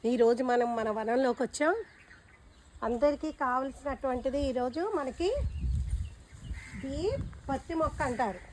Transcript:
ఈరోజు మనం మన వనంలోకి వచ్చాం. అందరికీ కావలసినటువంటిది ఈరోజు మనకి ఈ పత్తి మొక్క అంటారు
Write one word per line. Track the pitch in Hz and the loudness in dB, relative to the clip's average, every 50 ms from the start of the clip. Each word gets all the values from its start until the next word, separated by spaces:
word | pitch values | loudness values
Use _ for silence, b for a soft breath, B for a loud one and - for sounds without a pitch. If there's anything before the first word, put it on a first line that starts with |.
| - 226 | 2 2
ఈరోజు | 247 226 233 226 247 233 262 247 | 4 6 6 6 6 4 4 2
మనం | 240 247 240 240 233 226 | 4 4 4 2 2 0
మన | 220 220 208 | 0 0 0
వనంలోకి | 220 220 220 233 262 269 254 240 - 262 | 0 0 2 2 4 4 2 2 0 -2
వచ్చాం. | 226 - - 294 311 381 453 403 - - - - - - - - - - - - - - - - - - - - | -2 0 2 2 2 2 2 -2 -10 -14 -20 -20 -20 -20 -20 -20 -20 -20 -20 -20 -20 -20 -20 -20 -20 -12 -6 -2
అందరికీ | 220 240 233 285 294 294 294 - 311 285 - 285 | -2 0 4 4 2 2 2 -4 -6 -4 -2 0
కావలసినటువంటిది | 254 247 254 269 277 254 - - 285 262 - - 262 254 254 226 269 247 285 285 269 | 0 2 0 0 -2 -6 -6 -6 -6 -6 -2 -2 -2 -2 0 -2 -2 0 0 0 0
ఈరోజు | 247 247 247 254 247 311 349 440 440 | 0 0 0 -2 -2 -2 -2 -2 -2
మనకి | 320 277 262 226 - 339 381 494 571 571 - - - - - - - - - - - - - - - - - - - - - - - - - - 208 190 269 269 | -2 -2 -4 -4 -2 0 0 0 0 -2 -2 -2 -2 -2 0 0 0 0 0 -2 -2 -4 -6 -8 -16 -20 -20 -20 -16 -12 -10 -10 -10 -12 -12 -12 -10 -8 -6 -4
ఈ | 294 330 403 523 554 - - - - - | -2 0 0 0 -2 -4 -8 -10 -12 -6
పత్తి | - 269 262 - - 330 320 | -4 -4 -4 -4 -4 -2 0
మొక్క | 311 285 - - 302 262 | 0 0 0 -2 -2 -2
అంటారు | 247 220 254 214 180 180 - - | 0 0 0 0 -2 -6 -12 -18